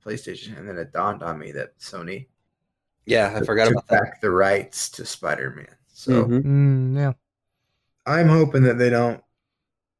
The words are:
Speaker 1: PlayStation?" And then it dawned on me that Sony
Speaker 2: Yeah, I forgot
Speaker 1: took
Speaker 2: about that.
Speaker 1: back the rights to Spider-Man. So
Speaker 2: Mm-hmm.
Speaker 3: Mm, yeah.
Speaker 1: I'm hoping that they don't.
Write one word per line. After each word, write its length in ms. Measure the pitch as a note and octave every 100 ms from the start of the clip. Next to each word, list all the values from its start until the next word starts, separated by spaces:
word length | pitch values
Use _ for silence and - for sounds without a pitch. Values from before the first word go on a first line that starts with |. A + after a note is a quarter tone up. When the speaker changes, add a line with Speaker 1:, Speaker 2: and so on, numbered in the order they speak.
Speaker 1:
PlayStation?" 540 | G#2+ A#2 - F#2 A2 G#2+
And 100 | G2+
then 100 | F2
it 140 | E2
dawned 280 | F2 G2+ F#2
on 160 | E2 D#2
me 140 | D2+
that 260 | C#2+ - _
Sony 480 | - F#2+ E2+ A2+ C3+ _ _ _ _ _ _ _ -
Speaker 2:
Yeah, 260 | A#2 G2+ G#2+
I 100 | G#2
forgot 200 | G#2+ A2+
Speaker 1:
took 80 |
Speaker 2:
about 140 | A#2 -
that. 120 | G#2+
Speaker 1:
back 200 | G2+ -
the 100 | G#2
rights 580 | F#2 F#2+ G2+ - - -
to 140 | - -
Spider-Man. 720 | - D#2 C#2+ C2+ D2 - _ _
So 320 | - - B2 A2+
Speaker 2:
Mm-hmm. 680 | B2 C#3+ C#3 C#3 C3 C3
Speaker 3:
Mm, 40 | C#3
yeah. 160 | C#3 B2+ _ _ _ _ _ _ _ _ B2+
Speaker 1:
I'm 200 | D#3+ E3
hoping 340 | D#3+ D3+ C#3
that 160 | B2+ A#2+
they 100 | B2
don't. 320 | A#2+ A#2+ A2 _ _ _ _ _ _ _